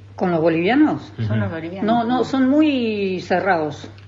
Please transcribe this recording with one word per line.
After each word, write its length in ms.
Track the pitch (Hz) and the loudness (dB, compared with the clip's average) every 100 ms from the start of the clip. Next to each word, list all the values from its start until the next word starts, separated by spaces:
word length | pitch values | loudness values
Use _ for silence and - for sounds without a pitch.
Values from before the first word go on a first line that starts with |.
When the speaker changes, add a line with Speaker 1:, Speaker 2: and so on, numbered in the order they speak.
| - | -16
Speaker 1:
¿Con 160 | - 185 | -4 -2
los 100 | 170 | 0
bolivianos? 720 | 165 165 175 262 302 151 - - | 2 2 2 4 4 2 -6 -6
Speaker 2:
Ujú. 80 | 202 | -4
Speaker 3:
Son 140 | 214 | -2
los 100 | 202 | -2
bolivianos. 340 | 165 160 185 | -6 -10 -4
Speaker 1:
No, 200 | 208 233 | 0 0
no, 180 | 226 254 | 0 0
son 260 | 226 269 262 | 0 0 2
muy 720 | 294 311 269 226 208 196 185 | 4 4 2 0 -2 -2 -4
cerrados. 680 | - 180 190 175 151 143 - - | -2 0 2 0 -2 -6 -14 -18